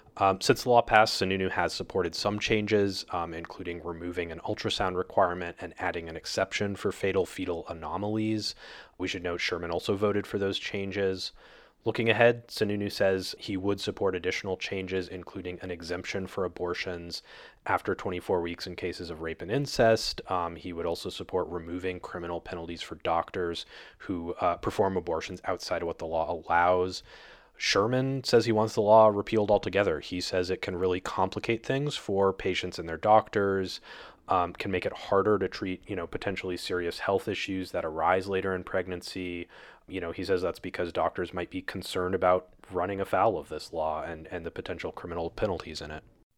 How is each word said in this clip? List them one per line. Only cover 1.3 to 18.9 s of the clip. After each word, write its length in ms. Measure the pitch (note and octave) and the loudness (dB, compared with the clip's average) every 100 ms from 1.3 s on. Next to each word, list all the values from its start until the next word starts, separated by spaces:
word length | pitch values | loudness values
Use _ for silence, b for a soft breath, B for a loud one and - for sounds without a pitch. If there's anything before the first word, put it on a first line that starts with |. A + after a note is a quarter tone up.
| F#2+ F#2+ | 2 0
has 200 | - E2+ | 0 0
supported 440 | - E2+ G2 E2+ - | -2 -4 -2 -2 -2
some 240 | G#2 G#2 | -2 -2
changes, 680 | - A2 G#2 G#2+ G2+ F#2 - | 0 0 4 4 4 0 -6
um, 240 | F2+ E2+ E2 | -6 -4 -8
including 480 | E2 - F2 E2+ | -12 -10 -8 -8
removing 480 | E2+ E2 F2 F2+ E2+ | -8 -8 -6 -4 -4
an 80 | E2 | -6
ultrasound 560 | - G#2 G#2+ - F#2+ F2+ | -6 -4 -2 0 0 0
requirement 600 | - - F#2 F2 F2 - | 0 4 4 2 -6 -8
and 140 | F2 - | -12 -6
adding 320 | F2+ F2 E2 | -4 -4 -6
an 60 | E2 | -10
exception 600 | - - F#2+ - G2+ G2 | -6 -2 -2 0 -2 -2
for 160 | G2+ | -2
fatal 360 | - G2 F#2+ F2 | 0 0 2 0
fetal 380 | - F2+ E2+ - | -2 -4 -4 -6
anomalies. 880 | E2+ D2+ F2 G#2 A2 A2 G#2+ G2+ B B B B - | -10 -6 -4 -2 0 0 0 -2 B B B B -6
We 100 | F2+ | -4
should 140 | F#2+ | -4
note 180 | F2 F2 | -4 -2
Sherman 300 | - E2+ E2+ | -2 -2 -2
also 260 | E2+ - G2 | -2 0 2
voted 300 | G#2+ G2+ G2 | 2 2 -2
for 140 | G2+ | 0
those 180 | G2 G2 | 0 -2
changes. 720 | - G2+ G2 G2 F#2+ F#2 - B B B B B A2+ | -4 -6 -4 0 0 0 -6 B B B B B -4
Looking 240 | A2 A2+ | 0 2
ahead, 400 | G#2+ A#2+ A#2+ - | 8 6 6 -2
Sununu 420 | - G#2 G2+ G2+ | -2 0 0 -2
says 420 | - G2 F#2+ F#2 - | 2 2 2 0 -8
he 160 | - F#2+ | -6 -2
would 240 | G2 G2 | 0 0
support 340 | - - G2 | -2 0 0
additional 440 | F#2 F2+ - G2 F#2 | 0 -2 -2 -2 -4
changes, 500 | - G2 F#2 F#2+ F2 | -4 -4 -2 -2 -4
including 500 | F2+ F2 G2 F2+ F2+ | -8 -10 -10 -8 -8
an 100 | F#2 | -8
exemption 560 | E2+ E2+ F2 - G2+ F#2 | -8 -6 -6 -4 -6 -4
for 160 | - | -2
abortions 800 | F2+ - F2+ - - F2 E2+ - B B B B - | -4 -2 -4 -4 -4 -6 -8 -12 B B B B -2
after 300 | F#2+ - F#2+ | 0 0 -2
twenty-four 460 | G#2 F2+ - F#2 | -2 -4 0 0
weeks 260 | E2+ E2+ F#2 | 0 -4 -8
in 80 | F2 | -6
cases 340 | F2+ | -6